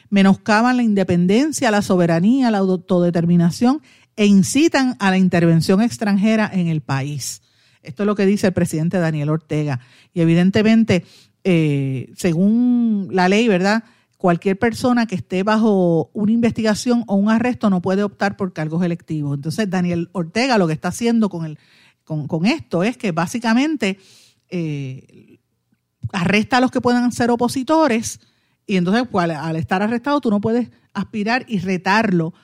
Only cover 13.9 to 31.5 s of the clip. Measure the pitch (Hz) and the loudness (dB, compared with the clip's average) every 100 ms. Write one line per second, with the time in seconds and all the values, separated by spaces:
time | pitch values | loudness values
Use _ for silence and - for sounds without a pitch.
13.9 | _ _ _ 180 170 196 190 233 220 254 | _ _ _ 0 0 0 0 -2 0 0
14.9 | 240 226 185 - 185 196 214 226 196 175 | 0 0 -4 -6 -4 0 2 2 2 2
15.9 | 165 - - 202 233 233 226 220 208 247 | 0 -2 -4 -2 0 0 0 -2 -2 0
16.9 | 240 - 196 208 226 240 226 214 185 185 | -2 0 0 2 0 0 -2 -2 0 0
17.9 | 190 208 - 202 202 196 - 156 165 175 | -2 -2 -4 -4 -4 -8 -6 -6 -2 -2
18.9 | 170 - 156 143 143 156 156 208 185 175 | -4 -6 -6 -4 -6 -6 -4 -2 -2 -2
19.9 | 170 170 196 165 220 269 226 170 156 180 | -2 -4 -6 -6 -2 0 2 0 -2 -6
20.9 | - 233 233 202 170 160 147 _ _ _ | -4 0 0 0 -4 -10 -12 _ _ _
21.9 | _ - 156 139 156 196 311 - 170 208 | _ -8 -6 -4 -2 0 -2 -4 -2 -2
22.9 | 254 208 160 165 240 226 233 302 311 196 | -4 -4 -4 -4 -4 0 0 0 -2 -4
23.9 | 196 _ _ _ _ _ 180 160 147 135 | -6 _ _ _ _ _ -8 -6 -6 -8
24.9 | 131 - - - - _ _ _ _ _ | -12 -18 -20 -20 -20 _ _ _ _ _
25.9 | _ - 190 175 202 214 247 262 254 240 | _ -8 -4 0 0 2 2 2 0 0
26.9 | 247 247 - 233 240 240 277 254 320 302 | 2 0 0 0 0 0 -2 0 2 2
27.9 | 226 220 - _ _ _ _ - 190 175 | 0 -4 -12 _ _ _ _ -4 -2 0
28.9 | 226 262 202 170 160 160 160 - 185 214 | 0 -2 -2 -2 -4 -6 -6 -4 -2 -2
29.9 | 240 285 285 233 202 220 233 226 - _ | -4 -2 -2 0 -2 0 -2 -4 -10 _
30.9 | 202 190 220 202 254 247 | -10 -8 -6 -2 -4 -2